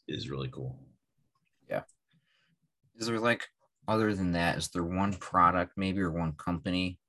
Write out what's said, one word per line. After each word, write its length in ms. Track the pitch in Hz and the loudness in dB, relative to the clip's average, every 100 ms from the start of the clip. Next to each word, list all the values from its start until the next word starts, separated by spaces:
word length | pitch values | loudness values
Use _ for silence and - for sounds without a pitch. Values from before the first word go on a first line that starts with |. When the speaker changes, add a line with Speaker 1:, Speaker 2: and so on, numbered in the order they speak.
| - | -10
Speaker 1:
is 240 | 73 65 | -8 -6
really 180 | 69 67 | -8 -8
cool. 380 | - 65 - - _ _ _ _ _ _ _ - | -8 -10 -12 -18 _ _ _ _ _ _ _ -8
Speaker 2:
Yeah. 140 | - - _ _ _ _ _ _ _ _ _ _ - | -8 -8 _ _ _ _ _ _ _ _ _ _ -8
Is 100 | 113 | -4
there, 120 | 113 | 0
like, 300 | 117 117 - _ _ _ - | 2 0 -4 _ _ _ 0
other 260 | 110 107 | 2 2
than 180 | 98 90 | 2 0
that, 260 | 85 85 - | 2 2 0
is 100 | - | -4
there 160 | 90 | -4
one 300 | 85 92 98 | -2 0 0
product 580 | 92 - 92 85 90 87 - | -2 0 6 6 6 0 -2
maybe 240 | 95 92 | -2 0
or 100 | 90 | -2
one 220 | 85 82 | 0 -2
company 640 | 76 - 85 92 90 90 92 | -4 -4 -4 -2 -2 -2 -6